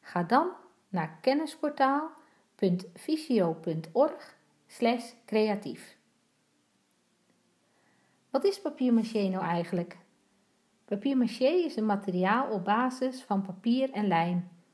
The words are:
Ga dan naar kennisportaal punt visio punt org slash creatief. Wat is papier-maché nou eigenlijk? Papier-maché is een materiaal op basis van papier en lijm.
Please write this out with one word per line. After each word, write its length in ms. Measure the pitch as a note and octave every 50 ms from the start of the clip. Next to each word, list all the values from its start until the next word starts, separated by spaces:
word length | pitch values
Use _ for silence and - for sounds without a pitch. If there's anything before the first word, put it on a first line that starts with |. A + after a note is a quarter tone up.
Ga 220 | _ - - F3+ F3
dan 260 | E3 A#3 C4+ E4 F4+ - - - - _ _ _ _
naar 280 | - F3+ D#3+ D#3 - -
kennisportaal 880 | - B3+ C4+ D4 D#4+ D4+ - - - D4 D4 - C4+ C4 C#4 C#4+ D#4 D#4+ - - _ _ _ _ _ _ _
punt 300 | - - F#3+ F3 F3+ - - -
visio 600 | - - - D#4 D#4 - - B3+ A3 F3+ E3+ D#3+
punt 360 | - - F3 D#3+ D#3+ D#3 -
org 460 | - A#3 C#4 D#4 - - - - - _ _ _ _ _ _ _
slash 440 | - - A#3+ A#3 B3 A#3+ B3 - - _ _
creatief. 720 | - G#3+ A3 G#3+ G#3+ G3+ G3+ G#3 - - - - - - _ _ _ _ _ _ _ _ _ _ _ _ _ _ _ _ _ _ _ _ _ _ _ _ _ _ _ _ _ _ _ _ _ _ _ _ _ _ _ _ _ _ _ _ _ _ _
Wat 140 | - D4 -
is 180 | G4+ G4 -
papier-maché 680 | - D#4 D4 - B3+ B3 A#3 A3+ G#3 G#3 - G#3+ G3+ F#3+
nou 160 | F#3 F#3 F#3
eigenlijk? 540 | E3 F3 F3 E3+ - - F3 E3+ - - - _ _ _ _ _ _ _ _ _ _ _ _ _ _ _ _ _
Papier-maché 640 | - G#3 G3+ - C4+ C#4 C4 B3 A3+ - - B3+ C4
is 260 | D#4+ F#4 F4 D4 -
een 100 | - G#3+
materiaal 680 | G#3+ G3+ G3 G3+ G3+ F3+ F3+ F#3 F#3+ G#3+ A#3+ C4 B3+
op 140 | A3 G3 F3
basis 560 | G3 G#3 A3+ B3+ B3+ B3+ - B3+ C4 B3+ -
van 200 | - - G#3 G3
papier 500 | F#3+ F#3+ F3+ - - A#3 A#3 C4 C4+ C4
en 160 | C4+ - G#3 G3
lijm. 420 | F3 E3 E3+ F3 F3+ F3 F3+ - - - _ _